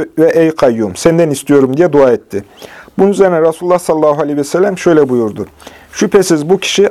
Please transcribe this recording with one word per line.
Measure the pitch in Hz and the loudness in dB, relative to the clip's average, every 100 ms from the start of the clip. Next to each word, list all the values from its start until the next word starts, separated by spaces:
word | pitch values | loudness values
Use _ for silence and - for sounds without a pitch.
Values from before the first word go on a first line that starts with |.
| 160 - | -4 0
ve | 160 | 0
ey | 165 160 | 2 0
kayyum, | 160 135 113 104 90 | 2 0 0 -4 -2
senden | 165 165 165 | 0 2 0
istiyorum." | 139 - 143 131 135 | -2 0 2 2 0
diye | 175 | 0
dua | 143 131 | 2 2
etti. | 113 - 101 - - - - - - | 2 -4 -12 -12 -20 -20 -20 -10 -2
Bunun | 196 | 0
üzerine | 185 190 170 | 2 0 2
Resulullah | 165 160 180 180 | 0 -2 -2 -2
sallallahu | - 160 151 147 | -2 0 0 0
aleyhi | 147 147 | -2 -4
ve | |
sellem | 143 170 202 185 | -2 -2 -2 -2
şöyle | 175 156 135 | 0 2 2
buyurdu. | 123 110 104 98 - - - - | 0 -2 -6 -12 -16 -20 -20 -12
"Şüphesiz | - 196 202 185 160 151 | -4 0 2 2 0 0
bu | 196 | -2
kişi | - - 196 | -2 0 0